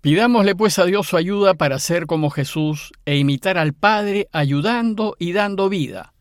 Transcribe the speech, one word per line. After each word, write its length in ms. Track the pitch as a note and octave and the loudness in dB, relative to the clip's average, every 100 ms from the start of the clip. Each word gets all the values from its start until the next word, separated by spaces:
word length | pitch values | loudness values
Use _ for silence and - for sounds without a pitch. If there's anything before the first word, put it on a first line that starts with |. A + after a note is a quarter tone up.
Pidámosle 560 | D3 D#3+ A#3 A#3+ G3+ F#3 | 2 2 4 4 2 2
pues 240 | G#3+ - | 0 4
a 40 | |
Dios 220 | F3+ G3+ G3+ | 2 2 0
su 100 | F3+ | 0
ayuda 380 | E3+ G3+ G3 | 0 2 2
para 240 | F3 D3+ C3+ | 4 0 -2
ser 280 | - E3+ E3 | -2 -2 -2
como 240 | E3 D3+ | -2 -2
Jesús 640 | D3 C#3 D#3+ D3+ D3+ - - - | -2 -6 -2 -4 -4 -10 -14 -2
e 120 | C#3+ | 0
imitar 380 | C#3 C#3 F#3+ F#3 | 2 0 0 0
al 160 | D#3 | 0
Padre 560 | D3 G3+ G#3+ G3+ G3+ G3 | 0 0 2 0 -2 -4
ayudando 800 | D#3+ C#3+ C#3+ E3+ A#3+ A#3 G#3+ G#3+ - | -2 0 0 0 -2 -2 -2 -6 -4
y 120 | E3+ | -4
dando 360 | F#3 G#3 G3 G3 | -2 -2 0 -2
vida 440 | G3 C3 F#2+ D#2+ _ | -2 -6 -8 -16 _